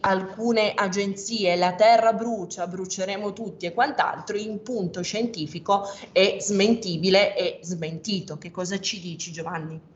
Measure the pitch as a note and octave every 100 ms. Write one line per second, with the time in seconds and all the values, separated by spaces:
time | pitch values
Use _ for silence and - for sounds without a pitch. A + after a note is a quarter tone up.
0 | G3 F#3+ F#3+ - A#3 A3+ G#3+ - G3+ F#3+
1 | G3+ G3 - A3+ F#3 F3 F3+ F3+ G#3+ A#3
2 | A3+ A3 A#3 A3+ E3+ - F3+ F3+ F#3 -
3 | F#3+ G3 G3+ F#3+ A3 - F3 E3+ C#4 C#4+
4 | D#3+ - - G#3 G#3+ G#3 - A#3+ F3+ F#3
5 | F3+ G#3 A#3 F3 D3+ E3+ - G3 - -
6 | - F3 G3 G3 - G3+ G3+ A3+ G3 E3
7 | F#3 F#3+ G3+ - F3+ - E3+ F3 D#3+ E3
8 | - G3 - D3+ F#3 E3+ F3+ G3 F#3+ G#3+
9 | F3 E3 E3+ E3 E3 E3+ D#3 D#3+ -